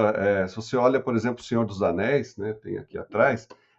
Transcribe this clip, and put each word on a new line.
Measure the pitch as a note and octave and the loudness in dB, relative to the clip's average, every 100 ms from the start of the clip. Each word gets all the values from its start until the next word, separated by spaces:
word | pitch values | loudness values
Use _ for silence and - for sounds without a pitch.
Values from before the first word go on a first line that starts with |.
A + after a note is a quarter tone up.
| G#2+ G#2+ | 2 2
é, | G2 G2 F#2 | 2 2 0
se | A2+ | -6
você | A2 B2+ | -4 2
olha, | B2 C3+ | 2 2
por | C3 A#2 | 0 -2
exemplo, | A2+ A#2+ | -2 -4
O | |
Senhor | - A#2 A2+ | -4 -2 -2
dos | F#2+ | 0
Anéis, | F#2+ F2 G#2+ C#3+ A#2+ - | 0 0 0 0 -2 -4
né, | G#2 | -4
tem | G#2+ G2+ G2 | -4 -8 -10
aqui | - - | -8 -12
atrás, | - G#2 C3 A2+ - - _ | -6 2 2 2 -6 -20 _